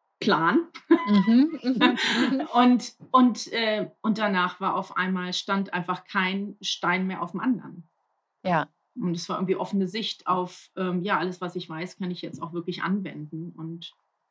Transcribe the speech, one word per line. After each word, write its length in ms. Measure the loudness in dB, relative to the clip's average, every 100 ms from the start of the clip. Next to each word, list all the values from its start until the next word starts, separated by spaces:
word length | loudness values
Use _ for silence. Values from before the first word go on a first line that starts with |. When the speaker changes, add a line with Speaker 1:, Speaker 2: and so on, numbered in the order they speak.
| _ -4
Speaker 1:
Plan.“ 480 | 0 2 4 2 0 -8 2 2
Speaker 2:
Mhm, 540 | 6 4 6 6 6 2
mhm, 360 | -2 4 4 4 0
mhm. 400 | 0 0 0 2
Speaker 1:
<laughs> 60 |
Und, 420 | 6 6 6 2 _ 2
und, 400 | 6 6 4 -6
äh, 380 | -2 0 0 -4 _
und 160 | -2 0
danach 420 | 2 2 0 -2
war 140 | -2 -2
auf 200 | -4 -4
einmal, 360 | -2 -2 -2
stand 400 | -6 -2 -2 -2
einfach 300 | -4 -4 -6
kein 520 | -4 -2 -2 -2 -6 -8
Stein 460 | -8 -4 -2 0 -2
mehr 160 | -4
auf 100 | -6
dem 80 | -4
anderen. 480 | -2 -2 -4 -18 -20 _ _ _ _ _
Speaker 2:
Ja. 280 | -2 0 -2 _ _
Speaker 1:
Und 200 | -6 -4
es 140 | -4 -4
war 80 | -4
irgendwie 200 | -2 -2
offene 300 | -2 -2 -2
Sicht 380 | -4 -6 -8 -2
auf, 440 | -2 -2 -10 -16 -6
ähm, 260 | -4 -2
ja, 160 | -2 0
alles, 220 | -2 -4
was 140 | -8 -8
ich 120 | -10
weiß, 300 | -10 -10 -8
kann 120 | -6
ich 120 | -6
jetzt 180 | -10 -10
auch 120 | -8
wirklich 280 | -8 -8 -6
anwenden 720 | -2 -2 -4 -10 -12 -10 -12
und 420 | -12 -12 -12 -16 _ _ _ _